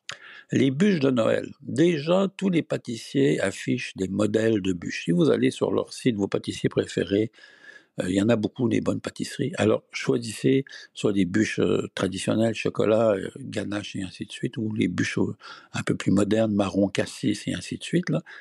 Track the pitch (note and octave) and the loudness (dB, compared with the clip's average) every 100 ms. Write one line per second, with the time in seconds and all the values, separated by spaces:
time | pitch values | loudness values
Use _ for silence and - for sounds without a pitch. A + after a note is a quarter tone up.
0 | - - - - - B2 C3+ C#3 G#3 E3+ | -18 -16 -18 -20 -2 0 2 2 2 4
1 | C3+ B2 A2+ G#2+ - - A2+ A#2 F3 D3+ | 2 2 2 0 -2 -12 -4 2 2 2
2 | D#3+ F#3 G3 - F#3+ E3 - C3+ - A#2 | 0 2 0 -2 0 0 -2 -6 -6 -10
3 | - C#3 C#3 D#3 G2 - C3 B2 - - | -4 2 2 2 -2 -2 -4 -4 -4 -6
4 | F#2+ G2 G#2+ A2 A2+ G#2+ F#2+ F2 F#2+ - | -2 0 2 2 4 2 0 -2 -6 -6
5 | - F3 C#3 A2 C3 - G2+ G2+ - - | 0 4 4 4 2 2 0 0 -4 -2
6 | B2 G2+ G2 - - - - A#2 F#2+ - | -2 0 0 -2 -4 -2 0 0 0 -2
7 | F#2 G2+ A2 - - - - - _ - | 2 2 0 -6 -20 -20 -20 -20 _ -6
8 | F#2 F#2+ G#2+ A2+ G#2 - A#2 G#2+ - A2 | 0 2 2 2 0 0 0 2 0 -2
9 | - - - - C3 - G#2 A2+ - - | -6 -8 -8 -4 -4 2 2 2 -2 -4
10 | - B2+ A#2 - C#3 C3+ - - - - | 0 0 -2 -2 2 2 0 -12 -18 -4
11 | A2+ G2 F2 G#2 G#2 - F#2+ G2+ - - | 0 2 2 2 2 2 2 2 -2 -4
12 | F#2+ F#2+ - A2 A2+ G#2+ G#2 - G#2 A2 | -4 -2 -2 2 0 0 -4 0 2 4
13 | A2 F#2+ F#2 - B2+ G#2+ G2+ G2+ F#2+ A2 | 4 2 -4 -10 -8 -6 -4 -6 -6 -8
14 | F#2 - - - C3 - G#2+ G#2+ G2 F2+ | -8 -10 -12 -8 -6 -4 -4 0 0 0
15 | A2 - G2 - - - - - - G2+ | -2 0 -2 -2 -14 -20 -10 -4 -2 -2
16 | G#2+ G2 G2 A2 A2 G2+ G2 G2+ G2+ - | 2 4 4 2 4 2 2 2 2 0
17 | G2 - B2+ - - F#2+ - - - F3 | -4 -2 -2 -2 -4 -6 -6 -10 -2 -2
18 | - - - - | 0 -4 -6 -16